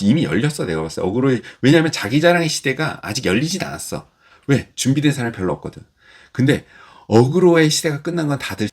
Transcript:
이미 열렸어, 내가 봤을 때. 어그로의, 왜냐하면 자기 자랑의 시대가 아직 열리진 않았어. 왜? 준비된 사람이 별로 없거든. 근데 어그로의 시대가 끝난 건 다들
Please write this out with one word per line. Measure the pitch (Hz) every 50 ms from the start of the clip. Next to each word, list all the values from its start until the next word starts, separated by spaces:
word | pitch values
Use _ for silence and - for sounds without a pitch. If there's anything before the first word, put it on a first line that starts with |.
이미 | 98 101 127 165 131
열렸어, | 73 78 98 123 151 147 - 92
내가 | 90 80 80 80
봤을 | 80 - - -
때. | 92
어그로의, | 101 123 131 135 127 110 - - - _
왜냐하면 | - 127 156 165 156 160 156
자기 | - - 101 120 147
자랑의 | 160 170 175 175 165 156
시대가 | - - - 139 131 131 160 147 - - -
아직 | 92 101 - 123
열리진 | 85 90 117 151 160 185 185 -
않았어. | - - - - - - - - _ _ _ _ _ _ _ _ -
왜? | 139 120 - - _
준비된 | - - 127 135 147 147 151 139
사람이 | 139 123 117 -
별로 | - 95 90 73
없거든. | 73 - 78 - - - _ _ _ _ _ - - - _ -
근데 | - 123 139 131 - - _ - - - - - - -
어그로의 | - 104 113 123 131 160 180 180 175 170 165 160 151
시대가 | 151 - - 165 147 139 -
끝난 | 170 170 175 160
건 | 147 143 135
다들 | - - - - 110 104